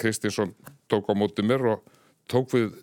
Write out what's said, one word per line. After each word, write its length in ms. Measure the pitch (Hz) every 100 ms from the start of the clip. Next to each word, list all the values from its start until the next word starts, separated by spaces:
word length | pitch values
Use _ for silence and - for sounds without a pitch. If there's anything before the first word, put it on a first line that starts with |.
Kristinsson 540 | 113 107 104 104 95 - - - -
tók 220 | 107 101
á 20 |
móti 300 | 101 104 - 107
mér 160 | 131 123 104
og 80 | - _ _ _ -
tók 200 | 123 131 127
við 160 | 107 -